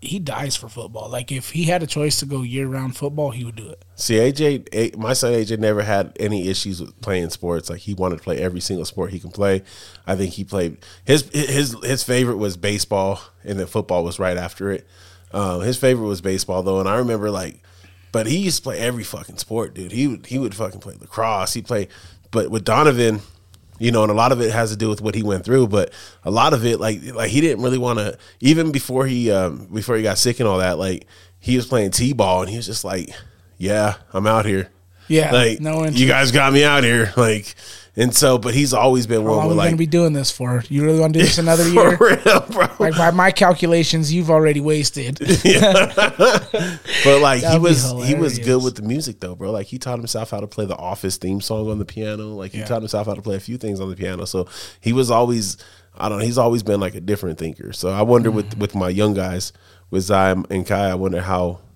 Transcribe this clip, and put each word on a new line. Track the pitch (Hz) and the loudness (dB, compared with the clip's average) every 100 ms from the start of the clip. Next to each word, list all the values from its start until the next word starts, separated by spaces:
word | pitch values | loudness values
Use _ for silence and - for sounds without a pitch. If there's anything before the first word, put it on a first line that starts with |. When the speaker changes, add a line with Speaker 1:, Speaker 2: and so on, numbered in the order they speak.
Speaker 1:
he | - 196 | -8 -8
dies | 156 139 143 - | -8 -8 -6 -8
for | 120 | -10
football. | 127 - 113 110 | -16 -14 -14 -10
Like, | 123 123 | -10 -8
if | 135 - | -10 -8
he | 165 | -4
had | 170 180 | 0 0
a | 156 | -2
choice | - 151 - | -4 -2 -2
to | 139 | -4
go | 139 | -6
year-round | 120 127 135 131 131 123 | -6 -6 -6 -6 -6 -6
football, | 143 151 147 | -8 -4 -6
he | 120 | -6
would | 120 110 | -10 -12
do | 107 | -18
it. | - _ - | -20 _ -10
Speaker 2:
See, | - 110 | 0 4
A | 123 | 4
J, | 139 151 139 - | 2 0 0 -4
A-, | 104 113 - | -2 -2 -4
my | 110 | -2
son | 127 127 | 0 0
A | 120 | 0
J | 107 113 | -2 0
never | 110 104 | 0 0
had | 104 101 95 - | 0 0 -2 -4
any | 104 104 90 | -4 -2 -2
issues | 95 101 90 | -4 -4 -8
with | 85 - | -12 -14
playing | - 92 85 | -6 -4 -4
sports. | - 87 85 80 | -6 -4 -4 -6
Like, | 82 | -12
he | - 98 | -10 -4
wanted | 92 82 | -4 -4
to | |
play | - 80 | -6 -4
every | 90 90 | -4 -4
single | - 95 78 | -6 -6 -8
sport | - 90 | -6 -6
he | 90 | -8
can | 80 | -14
play. | - 101 95 - - - - - | -4 0 0 -2 -20 -20 -20 -6
I | 92 | -4
think | 95 | -4
he | 87 | -6
played, | 98 101 87 - - - - | -8 -4 -4 -6 -20 -20 2
his, | 147 - | 2 2
his, | 147 143 139 143 113 | -6 -2 -2 -2 -4
his | 113 131 | -6 -4
favorite | - 123 123 107 | 0 0 0 0
was | 104 90 | -4 -4
baseball, | 101 104 - 101 95 98 - _ | -4 -4 -2 -2 -2 -4 -10 _
and | - 98 | -10 -8
then | 90 | -4
football | 113 98 90 | -6 -2 -2
was | 85 82 | -2 -2
right | 92 90 | -2 -2
after | 87 - 98 | -6 -8 -6
it. | 95 - _ - - _ | -6 -8 _ -20 -20 _
Um, | 98 98 90 | -6 -4 -2
his | 98 127 | -4 0
favorite | 135 127 107 | 2 2 0
was | 98 | -4
baseball, | 90 95 - 92 | -4 -4 -2 -2
though, | 92 95 | 0 0
and | 95 | 0
I | 107 | 0
remember, | 123 110 104 | 0 -2 -2
like, | 101 92 - _ _ - _ _ | -6 -8 -14 _ _ -20 _ _
but | 117 110 | -4 -2
he | 160 | -2
used | 196 - | -2 -4
to | |
play | - 113 | -6 -6
every | 117 120 | -4 -6
fucking | 101 98 82 - | -10 -14 -16 -14
sport, | - 113 110 | -8 -6 -6
dude. | - 90 | -10 -10
He | 104 143 | -2 -2
would, | 120 - | -2 -8
he | 127 | -6
would | 127 | -6
fucking | 95 107 95 | -6 -8 -10
play | 98 - | -18 -20
lacrosse. | - - 113 104 92 | -14 -4 -2 -2 -4
He'd | 120 101 | -6 -4
play, | 117 95 - - - _ | -4 -4 -10 -20 -20 _
but | 113 82 | -4 -2
with | 107 | -4
Donovan, | 95 113 151 123 117 107 - - _ _ _ - | 0 4 4 4 2 0 -6 -20 _ _ _ -4
you | 113 | 0
know, | 117 | 2
and | 107 | 2
a | 107 | 4
lot | 117 | 4
of | 127 | 4
it | 117 | 0
has | 110 113 | 0 -2
to | 107 | -2
do | 110 | -4
with | 104 | -2
what | 107 104 | -4 -4
he | |
went | 104 95 | -2 -4
through, | 92 131 120 | 2 2 4
but | 101 92 - - - | 2 -2 -6 -20 -12
a | - | -4
lot | 104 139 | 2 2
of | 147 117 | 2 0
it, | 113 | 0
like, | 110 104 76 | -2 -4 -8
like, | 117 110 | -6 -2
he | 120 | 2
didn't | 160 113 | 0 0
really | 123 131 | -2 0
wanna, | 123 113 104 - - _ | -2 -2 -4 -8 -18 _
even | 127 160 160 | 4 4 4
before | 139 - 127 135 | -2 -2 -2 0
he, | 123 117 | 0 0
um, | 101 92 65 90 | 2 0 -4 -10
before | 104 101 113 | -10 -2 0
he | |
got | 110 95 | 0 0
sick | 123 117 | 0 0
and | 113 | 0
all | 95 | 2
that, | 92 85 | 0 -2
like, | 95 92 - - - _ | -4 -6 -10 -20 -20 _
he | - 123 | -2 0
was | 123 | 2
playing | 127 101 | 0 0
T-ball, | - 127 135 101 92 | 0 -2 0 2 2
and | 92 | 0
he | 113 | -8
was | 117 | -8
just | 107 98 | -8 -6
like, | 95 87 - - _ _ _ | -8 -8 -14 -20 _ _ _
"Yeah, | 90 104 104 98 - | -2 0 0 -2 -6
I'm | 95 104 | -2 2
out | 110 107 | 2 2
here." | 95 92 _ _ _ - | -2 -2 _ _ _ 0
Speaker 1:
Yeah, | 156 151 | 2 4
Speaker 2:
Like, | 127 117 113 | 4 4 2
Speaker 1:
no | 151 160 | -4 -2
Speaker 2:
"You | 160 | 0
Speaker 1:
interest. | 131 131 | 2 4
Speaker 2:
guys | 131 135 | 4 4
got | 127 135 | 4 6
me | 139 | 6
out | 147 143 123 | 6 6 4
here." | 117 107 110 | 2 2 2
Like, | 113 107 104 - - - - - | 2 2 -4 -18 -20 -20 -16 0
and | 123 | 2
so, | 120 135 127 | 4 4 4
but | 113 | 2
he's | 117 143 | 0 2
always | 120 127 127 110 | 4 4 4 2
been | 113 | 0
Speaker 1:
How | 107 | 2
Speaker 2:
one | 110 | 2
Speaker 1:
long | 160 | 2
Speaker 2:
with, | 165 | 2
Speaker 1:
we | |
gonna | 185 | 2
Speaker 2:
like, | 165 | 2
Speaker 1:
be | 165 | 2
doing | 170 170 | 2 2
this | 147 135 | 2 -2
for? | - 123 123 117 | -4 -2 -2 -2
You | 143 | 0
really | 151 160 | 2 4
wanna | 160 | 4
do | 156 | 4
this | 185 - | 4 4
Speaker 2:
<laughs> | |
Speaker 1:
another | 165 165 170 | 2 4 4
Speaker 2:
For | |
Speaker 1:
year? | 175 180 175 226 180 - | 6 6 6 4 6 4
Speaker 2:
real, | 202 - | 4 2
bro. | 202 170 - | 0 0 2
Speaker 1:
Like, | 196 160 | 0 2
by | 170 | 2
my | 175 185 | 4 2
calculations, | 190 185 175 170 170 156 160 151 | 6 4 4 4 2 2 0 0
you've | 165 160 | 0 4
already | 156 156 147 | 4 4 2
wasted. | 143 156 139 - 127 139 | 0 0 0 -4 -8 -6
Speaker 2:
<laughs> | - 190 - | 2 4 6
Yeah. | - 208 190 190 - 208 - 214 202 - 214 180 170 - - | 6 6 6 2 2 0 4 4 4 0 -6 -4 -8 -6 0
But, | 139 139 | 6 6
like, | 147 127 | 6 2
he | 143 | 4
Speaker 1:
That'd | 165 | 4
be | 170 | 6
Speaker 2:
was, | 143 127 123 123 | 4 2 -2 0
he | 156 | 0
was | 160 120 | 0 -2
good | 117 | 0
Speaker 1:
hilarious. | 127 | 2
Speaker 2:
with | 127 107 | 0 -4
the | |
music, | 104 127 156 101 | -6 -4 -6 -10
though, | 92 90 | -12 -10
bro. | 95 | -6
Like, | 110 120 | -6 -8
he | 127 | -10
taught | 131 123 | -8 -8
himself | 117 113 110 | -6 -8 -6
how | 107 | -8
to | 104 | -10
play | - 104 | -8 -6
the | 92 | -6
Office | 82 95 95 92 | -8 -6 -6 -6
theme | 92 98 | -6 -6
song | - 110 110 | -4 -4 -4
on | 107 | -4
the | 101 | -6
piano. | - 110 107 107 | -8 -8 -8 -10
Like, | 107 95 | -12 -12
he | 107 | -10
Speaker 1:
Yeah. | 107 | -6
Speaker 2:
taught | 117 | -6
himself | 110 104 107 | -4 -4 -4
how | |
to | 101 | -6
play | 101 98 | -6 -8
a | |
few | 95 123 | -6 -10
things | 110 98 | -6 -6
on | 95 | -8
the | 95 | -8
piano. | 92 90 87 | -8 -6 -6
So | 92 87 - - - | -6 -6 -10 -18 -8
he | - | -2
was | 120 127 | 0 2
always, | 117 120 120 98 - - - _ - | 4 2 0 -2 -8 -16 -20 _ -8
I | 101 | -6
don't | 104 | -2
know, | 113 | -2
he's | 120 | 2
always | 120 117 | 2 2
been, | 104 101 | 0 0
like, | 95 95 | -2 -6
a | |
different | 87 104 92 78 | -4 -4 -4 -6
thinker. | 80 73 - | -8 -10 -14
So | - 90 | -6 -4
I | 98 | 0
wonder | 110 120 113 | 4 6 4
with, | 107 101 | 0 -4
Speaker 1:
Mm. | 110 | -4
Speaker 2:
with | 104 101 | -4 -2
my | 92 | -2
young | 92 107 | 0 0
guys, | 98 92 90 95 _ _ _ _ | 0 -2 -4 -8 _ _ _ _
with | 95 | -4
Zion | 95 101 95 92 - | 0 2 4 2 -2
and | 98 87 | -6 -4
Kai, | 98 101 | -2 -2
I | 92 | -2
wonder | 95 87 | -4 -4
how | 90 92 90 87 - | -4 -2 -2 -6 -16